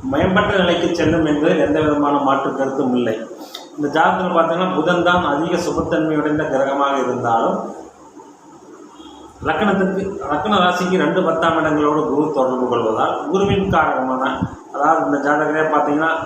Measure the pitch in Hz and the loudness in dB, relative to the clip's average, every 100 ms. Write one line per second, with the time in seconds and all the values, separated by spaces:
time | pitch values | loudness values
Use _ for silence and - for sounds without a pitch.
0 | - 143 185 190 202 196 175 165 170 - | -2 0 2 2 2 2 2 2 0 0
1 | 156 165 156 147 160 151 139 151 151 143 | 2 2 2 2 2 2 2 2 2 2
2 | 143 143 135 135 143 127 135 135 131 123 | 2 2 2 0 -2 -2 -2 0 0 0
3 | 117 110 - - - - - - 147 156 | 0 -4 -8 -14 -16 -18 -16 -6 -2 2
4 | 180 190 180 165 160 165 185 151 156 175 | 2 2 0 0 2 0 0 0 0 2
5 | 175 180 151 147 165 170 151 160 - 160 | 2 2 0 -2 -2 -2 -2 -4 -2 0
6 | 156 151 151 151 143 131 135 139 139 135 | 0 0 0 -2 0 0 0 0 0 0
7 | 123 120 117 113 147 - - - - - | -2 -2 0 0 0 -2 -6 -12 -16 -20
8 | - - - - - - - - - - | -20 -20 -20 -20 -20 -20 -20 -20 -20 -20
9 | - - - - 147 - 208 185 185 185 | -20 -20 -20 -8 -2 0 2 2 0 -2
10 | 190 - - 151 214 202 180 180 185 185 | -6 -8 -4 -4 0 2 2 2 0 0
11 | 151 175 160 - 165 160 151 151 147 151 | 2 2 0 0 0 0 0 2 2 2
12 | 131 139 151 139 131 127 123 120 113 110 | 0 0 0 0 0 0 0 0 0 0
13 | 151 - 143 190 202 190 - 170 156 131 | 0 -2 -2 0 2 2 2 2 2 0
14 | 131 127 131 - - - - 135 147 160 | -2 -2 -2 -2 -6 -8 -12 -2 2 2
15 | 147 143 143 151 147 156 156 147 143 147 | 2 0 0 0 0 0 2 2 2 0
16 | 160 160 | 0 -2